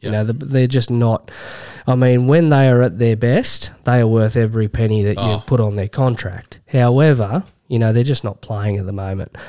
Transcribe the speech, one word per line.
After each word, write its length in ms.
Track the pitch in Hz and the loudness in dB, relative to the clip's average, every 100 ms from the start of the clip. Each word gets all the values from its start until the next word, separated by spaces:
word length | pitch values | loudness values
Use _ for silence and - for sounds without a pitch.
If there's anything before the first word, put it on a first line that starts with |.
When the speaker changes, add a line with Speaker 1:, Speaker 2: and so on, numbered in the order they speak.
Speaker 1:
You 100 | - | -6
Speaker 2:
Yeah. 120 | 107 | -2
Speaker 1:
know, 20 | |
the, 80 | 107 | -2
they're 340 | 127 143 135 123 | -4 -2 0 2
just 240 | 131 117 | 0 -2
not. 400 | 120 117 - - - - - - - - | 0 0 0 -6 -20 -18 -16 -18 -8 -2
I 80 | 127 | 2
mean, 300 | 127 123 127 | 2 2 4
when 200 | 165 160 | 2 4
they 180 | 139 131 | 4 4
are 120 | 123 | 4
at 160 | 123 87 | 2 0
their 180 | 117 110 | 0 2
best, 540 | 120 160 262 - - - | 0 0 -2 -6 -10 -8
they 160 | - 123 | 0 2
are 60 | 113 | 4
worth 300 | 113 107 117 | 2 2 0
every 320 | 110 110 107 | 0 0 -2
penny 340 | - 110 107 | 0 0 0
that 120 | 101 101 | 0 0
you 60 | |
Speaker 2:
Oh. 200 | 98 90 - | -2 -2 0
Speaker 1:
put 140 | 127 | 0
on 160 | 104 101 | 0 -2
their 120 | 98 | -4
contract. 720 | - 131 113 92 90 - - _ | -2 -2 -2 -6 -12 -16 -20 _
However, 800 | 131 120 131 156 127 101 147 - _ - | 0 2 4 4 2 0 -4 -6 _ -6
you 100 | 120 | 0
know, 140 | 113 | 2
they're 120 | 113 | 2
just 200 | 131 127 | 0 -2
not 160 | 110 - | -6 -10
playing 380 | - 104 104 98 | -8 -6 -4 -4
at 80 | 95 | -6
the 60 | |
moment. 440 | 98 95 95 - - | -6 -6 -6 -8 -14